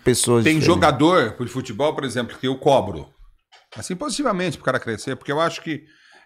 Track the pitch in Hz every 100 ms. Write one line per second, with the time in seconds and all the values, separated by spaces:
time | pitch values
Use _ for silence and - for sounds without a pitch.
0 | - 120 - 120 113 156 139 185 165 135
1 | 156 180 117 - 120 131 117 104 147 151
2 | 135 117 117 - 127 135 151 131 101 82
3 | - _ - _ _ - _ - - 180
4 | 294 220 277 190 180 - - 131 - 107
5 | - 127 - 143 165 165 - 147 - _
6 | _ -